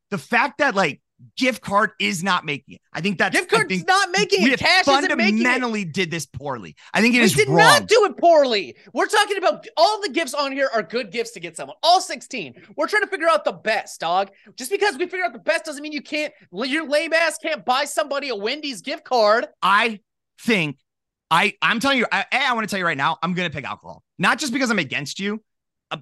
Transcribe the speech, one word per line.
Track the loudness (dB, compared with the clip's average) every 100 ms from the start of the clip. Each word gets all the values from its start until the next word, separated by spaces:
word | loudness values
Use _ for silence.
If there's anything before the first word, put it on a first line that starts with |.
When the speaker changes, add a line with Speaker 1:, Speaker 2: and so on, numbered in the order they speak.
| -10
Speaker 1:
the | -10
fact | -2 0 0 0
that, | 0
like, | 2 0 -2 _ _ -14 -2
gift | -2 -2
card | -2 0 0 -2
is | -4 -2
not | 0 -2
making | -2 -8 -10
it. | -20 _
I | -6
think | -4 -2
that's, | 0 -2
Speaker 2:
Gift | 0
Speaker 1:
I | 0
Speaker 2:
card's | 0
Speaker 1:
think | -2 2
Speaker 2:
not | 2 2
making | 0 0 2
it. | 2
Speaker 1:
we | 2
Speaker 2:
Cash | 2 2 4
isn't | 2 2 0
making | 0 2
it. |
Speaker 1:
fundamentally | 0 0 -2 -4
did | -4 -4 -4
this | -4 -8
poorly. | -10 -8 -10 -10 -20 -4
I | 2
think | 4
it | 4
Speaker 2:
We |
Speaker 1:
is | 4
Speaker 2:
did | 4 4
Speaker 1:
wrong. | 6
Speaker 2:
not | 8 6 6
do | 4 4
it | 4
poorly. | 6 6 6 2 -4 -12 -10
We're | -4 0
talking | 2 2 2
about | 0 -2 -4 2
all | 2 2
the | -4
gifts | -4 -4
on | -2 -4
here | -2 -2
are | -2
good | -4 -6 -6
gifts | -8 -8
to | -10
get | -14 -12
someone. | -14 -2
All | 4 4
sixteen. | 2 -10 -10 -12 -12 -14 -14
We're | -6 -2
trying | 0
to | -2
figure | -2 2
out | 2
the | 0
best, | -4 -4 -4 -4 -8
dog. | -2 -2 -2 _ _ -16
Just | -6
because | -2 -2 -2
we | -6
figure | -4 -6
out |
the | -6
best | -2 -2 -4
doesn't | -12
mean | -10
you | -10
can't, | -6 -6 -6 -10 _
your | -8 -4 -4 -2
lame | -2 0
ass | 0 0 -2
can't | -6 -6 -2
buy | -2
somebody | -2 -4 -4 -4 -6
a |
Wendy's | -6 -6 -6 -8 -10
gift | -8 -10
card. | -2 2 4 4 0 -2
Speaker 1:
I | 2 4 2 -2 _ _ _ _
think | 0 2 0 -6 _ _ _ _ 0
I, | 2 2 0
I'm | 0 0
telling | 0 0
you, | 0
I, | -2 -2
A, | -2 0
I |
wanna | -2 -2
tell | -2
you | -2
right | 0
now, | -2 -2
I'm | -4
gonna | -4 -4
pick | -6 -10
alcohol. | -12 -14 -20 _ -2
Not | 0 0
just | -2
because | -2 0
I'm | 0
against | -2 -4 -8 -6
you. | -6 -6 _ _ _ _ -14
Uh, | -10